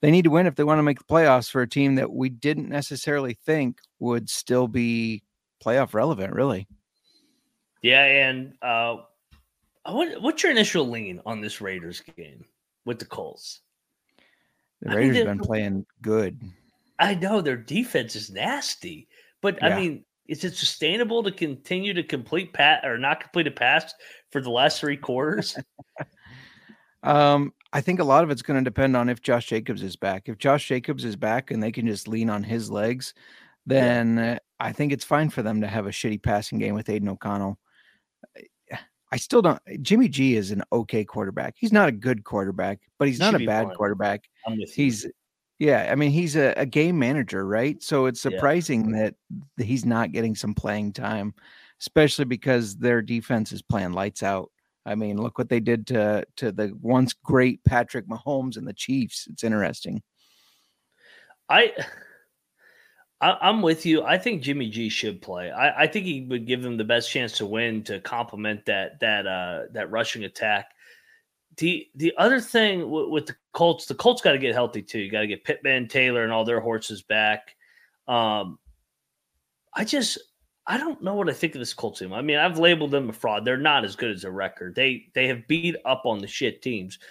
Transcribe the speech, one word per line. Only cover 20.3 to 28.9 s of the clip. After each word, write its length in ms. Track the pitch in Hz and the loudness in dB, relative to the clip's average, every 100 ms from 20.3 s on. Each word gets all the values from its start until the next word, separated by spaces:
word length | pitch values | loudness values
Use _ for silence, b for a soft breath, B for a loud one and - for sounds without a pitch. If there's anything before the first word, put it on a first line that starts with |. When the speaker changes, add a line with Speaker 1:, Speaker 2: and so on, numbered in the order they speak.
| 151 | -8
Speaker 2:
it 120 | 180 - | -6 -4
sustainable 680 | - - 156 196 240 226 | -4 0 -2 0 0 0
to 80 | 202 | -2
continue 640 | 185 160 127 - 180 196 | -4 -6 -6 -6 -4 -2
to 80 | 180 | -4
complete 500 | 151 139 113 165 190 | -4 -6 -4 -4 -4
pa-, 280 | - 147 151 | 2 2 4
or 160 | 139 117 | 0 -2
not 220 | 135 147 | -2 -2
complete 260 | - 175 151 | -4 -2 -2
a 40 | |
pass 420 | 110 123 147 160 - B B B | 0 2 2 0 -18 B B B
for 100 | 143 | -6
the 100 | 127 | -4
last 280 | 120 147 - | 2 2 0
three 160 | 151 143 | -4 -6
quarters? 580 | - 123 147 208 180 - | -4 -2 -2 -2 -6 -8
Speaker 1:
<laughs> 40 | - _ - - - _ B 127 B B B B B B | -14 _ -20 -16 -16 _ B -20 B B B B B B
Um, 500 | 147 147 147 143 143 _ _ | 2 6 6 6 2 _ _
I 80 | 139 | -4
think 200 | 139 185 | -2 0
a 40 | |
lot 200 | 151 135 | 6 6
of 60 | 165 | 6
it's 120 | 135 | 0
gonna 200 | - 139 | -2 0
depend 340 | 127 113 135 | 0 2 2